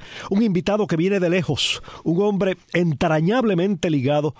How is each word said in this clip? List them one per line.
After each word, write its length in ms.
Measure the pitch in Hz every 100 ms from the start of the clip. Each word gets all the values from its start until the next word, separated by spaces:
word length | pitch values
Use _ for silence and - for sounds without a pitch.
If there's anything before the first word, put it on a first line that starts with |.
| - - -
Un 120 | 196
invitado 460 | 233 180 202 208 190
que 80 | 160
viene 240 | 185 202
de 100 | 175
lejos, 540 | 185 151 131 - - - - -
un 160 | 170
hombre 340 | 208 202 190 175 -
entrañablemente 1160 | 170 175 139 175 156 165 247 233 175 190 190 180
ligado 460 | 147 127 147 147